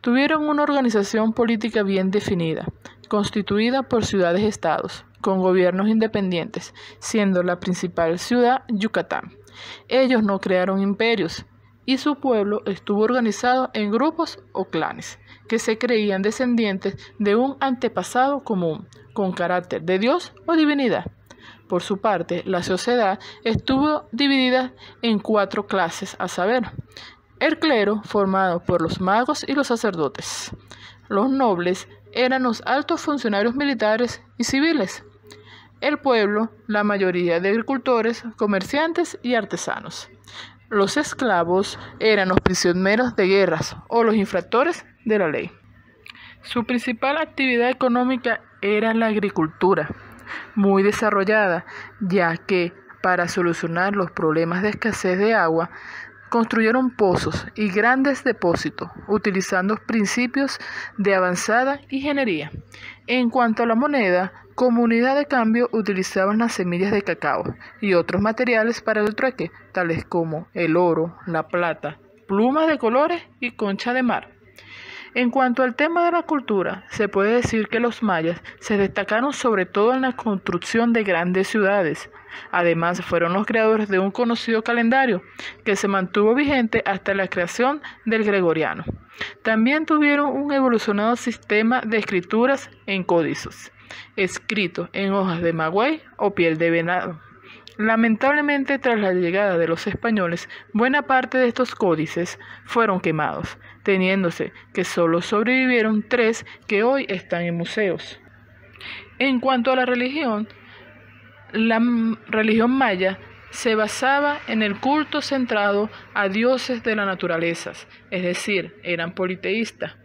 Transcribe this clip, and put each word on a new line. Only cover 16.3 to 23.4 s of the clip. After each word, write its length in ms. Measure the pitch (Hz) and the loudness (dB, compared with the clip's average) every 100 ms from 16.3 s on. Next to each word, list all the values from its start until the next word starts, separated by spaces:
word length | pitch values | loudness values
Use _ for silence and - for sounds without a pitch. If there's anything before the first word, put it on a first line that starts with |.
| 220 254 240 214 190 196 196 - - | -2 0 2 0 -2 -4 -8 -18 -4
de 180 | 208 214 | 2 2
un 220 | 262 269 | 2 0
antepasado 840 | 269 254 240 202 180 247 269 277 | -2 0 -2 -4 -2 0 2 0
común, 440 | 254 196 170 156 - - - | -2 -2 -2 -4 -10 -20 -12
con 180 | - 196 | -2 -2
carácter 500 | - 170 180 175 - | -2 0 -2 -2 -6
de 160 | 160 190 | -2 0
dios 340 | 226 339 - - - | 2 0 -4 -12 0
o 100 | 330 | 2
divinidad. 560 | 302 294 254 165 - - _ - - - _ | 2 2 2 0 -4 -14 _ -20 -20 -20 _
Por 140 | 180 | -4
su 180 | 175 202 | -2 -2
parte, 440 | 220 185 170 175 - | 0 0 -2 -6 -2
la 160 | 180 | -2
sociedad 580 | 175 185 - 247 202 196 - - | 0 -2 0 2 2 -2 -8 -8